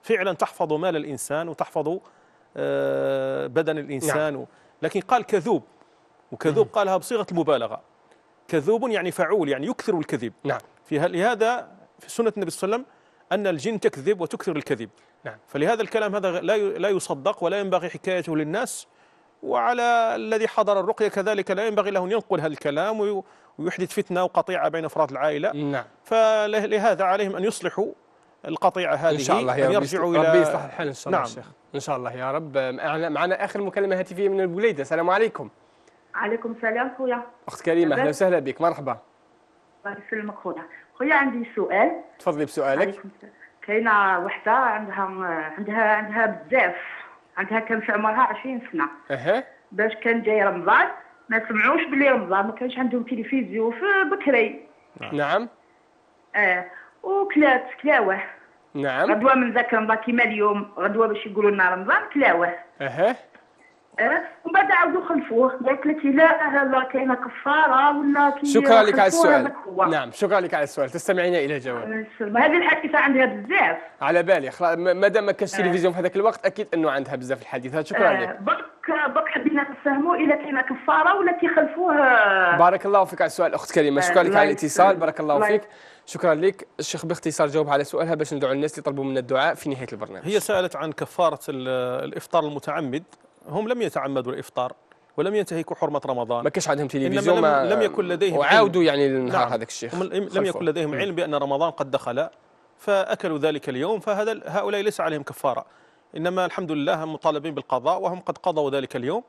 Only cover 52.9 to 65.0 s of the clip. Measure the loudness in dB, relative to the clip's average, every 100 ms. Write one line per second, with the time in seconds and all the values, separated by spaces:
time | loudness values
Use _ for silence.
52.9 | -2 -4 -6 -2 -2 -2 -2 -2 -2 0
53.9 | 2 2 0 2 2 2 -4 -18 _ _
54.9 | -16 -8 -4 0 0 -2 _ _ _ _
55.9 | _ _ _ _ 0 2 0 -4 -16 -20
56.9 | _ -2 -2 2 4 4 4 -2 -4 2
57.9 | 2 2 -2 -6 -14 _ _ _ -6 -2
58.9 | 0 2 4 4 4 2 0 2 0 2
59.9 | 0 0 0 0 2 2 0 -4 -2 -2
60.9 | 2 2 0 -4 2 2 4 2 2 0
61.9 | 0 0 2 4 4 0 -4 -14 _ -8
62.9 | 0 0 0 -12 -20 _ _ _ _ _
63.9 | -2 0 0 -4 -12 0 2 4 4 4
64.9 | 2